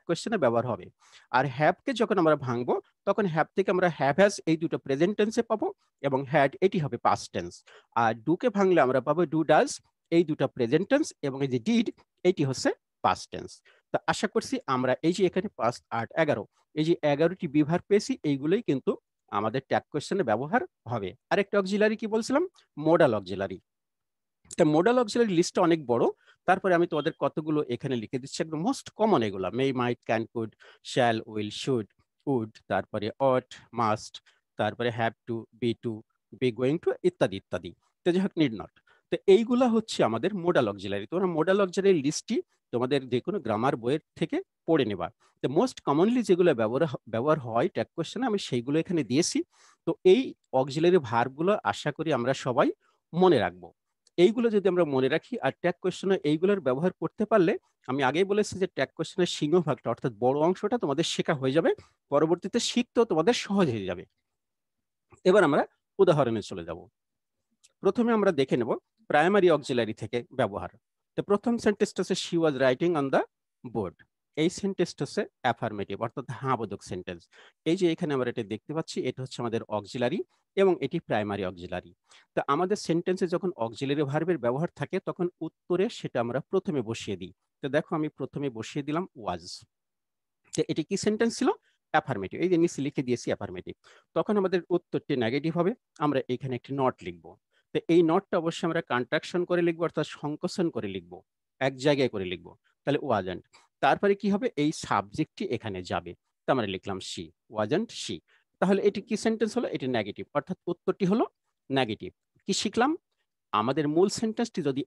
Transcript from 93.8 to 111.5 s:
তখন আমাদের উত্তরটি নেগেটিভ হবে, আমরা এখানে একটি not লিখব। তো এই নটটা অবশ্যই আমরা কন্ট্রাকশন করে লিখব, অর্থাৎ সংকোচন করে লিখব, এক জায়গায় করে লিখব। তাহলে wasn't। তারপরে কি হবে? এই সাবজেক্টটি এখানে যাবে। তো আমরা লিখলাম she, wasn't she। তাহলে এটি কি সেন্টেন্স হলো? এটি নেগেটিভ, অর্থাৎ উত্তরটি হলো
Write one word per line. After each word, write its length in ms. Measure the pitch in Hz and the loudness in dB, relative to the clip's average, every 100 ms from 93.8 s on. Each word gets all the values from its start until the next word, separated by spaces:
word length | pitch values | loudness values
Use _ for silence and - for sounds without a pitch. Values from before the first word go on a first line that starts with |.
| _ - _ | _ -20 _
তখন 240 | - 160 208 | -4 0 0
আমাদের 240 | 190 180 170 | 0 -2 -2
উত্তরটি 460 | 175 - 143 - 139 | -4 -2 -6 -4 0
নেগেটিভ 420 | 113 139 151 165 | 0 0 -2 -2
হবে, 160 | 175 247 _ - | -2 -4 _ -4
আমরা 240 | 147 135 - | 0 0 -2
এখানে 260 | 123 135 123 | -4 -6 -8
একটি 200 | - 139 | -6 -2
not 180 | 127 - | 0 -2
লিখব। 340 | 87 87 82 90 _ _ _ | -6 -14 -18 -20 _ _ _
তো 60 | 151 - | -4 2
এই 160 | 165 | 4
নটটা 340 | 165 170 - 185 | 6 2 0 -2
অবশ্যই 300 | 165 - 170 | -2 -4 -4
আমরা 140 | 165 | -4
কন্ট্রাকশন 640 | - 123 123 156 - 185 175 | -2 -2 0 -4 -2 -4 -2
করে 160 | 180 | 0
লিখব, 200 | 170 165 | 0 0
অর্থাৎ 240 | 165 - 151 | -4 -4 -6
সংকোচন 640 | - 147 151 175 - 170 | -6 -8 -6 -6 -4 -4
করে 180 | 123 107 | -4 -6
লিখব, 340 | 95 87 87 - _ _ - | -8 -12 -18 -20 _ _ -6
এক 180 | 135 135 | -4 0
জায়গায় 320 | 135 143 127 | 0 2 0
করে 160 | 107 92 | -2 -6
লিখব। 300 | 90 85 - _ _ | -8 -12 -20 _ _
তাহলে 160 | - 143 | -4 -4
wasn't। 440 | 143 107 92 87 - _ _ _ | 0 -2 -2 -8 -12 _ _ _
তারপরে 360 | 139 151 202 202 | 0 2 2 0
কি 140 | 208 | 0
হবে? 200 | 202 254 - | -2 -2 -2
এই 160 | 147 | -2
সাবজেক্টটি 720 | - - 110 101 107 156 - 214 | -2 -2 -2 -2 -4 -6 -6 -6
এখানে 380 | 113 113 92 | -6 -6 -10
যাবে। 320 | 90 92 87 - _ _ - | -6 -6 -6 -14 _ _ -2
তো 60 | |
আমরা 160 | 139 107 | -2 -2
লিখলাম 320 | 95 101 95 | -6 -8 -10
she, 260 | - - 82 - _ | -10 -12 -14 -18 _
wasn't 360 | 107 107 151 226 | -4 -2 -2 -4
she। 320 | - - 82 - _ _ _ | -8 -10 -10 -12 _ _ _
তাহলে 220 | 180 202 | 0 2
এটি 200 | 208 196 | 2 0
কি 160 | - 214 | -4 -4
সেন্টেন্স 400 | 226 220 220 233 | -2 0 -2 -2
হলো? 100 | - | -4
এটি 200 | 143 131 | -4 -2
নেগেটিভ, 380 | 123 104 101 98 | -2 -4 -8 -8
অর্থাৎ 240 | 147 - 185 - | -6 -6 -8 -10
উত্তরটি 380 | 175 - 175 180 | -6 -6 -2 0
হলো 200 | 220 370 _ _ | 0 0 _ _